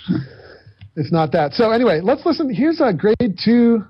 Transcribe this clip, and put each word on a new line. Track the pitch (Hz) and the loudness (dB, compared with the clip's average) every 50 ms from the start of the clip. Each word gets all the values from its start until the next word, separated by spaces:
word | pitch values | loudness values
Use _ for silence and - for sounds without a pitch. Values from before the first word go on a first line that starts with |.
| - - 175 - 135 - - - - - - - _ - - _ - - _ | -6 -6 -4 -4 -6 -10 -16 -20 -20 -20 -20 -20 _ -20 -20 _ -20 -12 _
It's | - 147 160 170 | -8 -4 -2 0
not | 165 160 143 127 | 0 0 0 0
that. | 170 151 143 - | 0 -2 -2 0
So | - 233 220 | 0 0 2
anyway, | 220 240 254 220 170 156 180 | 2 2 2 2 0 0 0
let's | 190 277 277 - | 0 -2 0 0
listen. | 359 285 - 330 262 226 | -2 -2 -2 -2 -4 -2
Here's | 160 254 311 330 - | 0 0 0 0 0
a | 311 247 180 | 0 0 0
grade | 143 - 214 220 - 247 233 180 - - | 0 0 0 0 0 0 -2 -4 -2 0
two, | 214 233 240 240 233 233 226 196 - | 2 4 4 4 4 2 2 -2 -6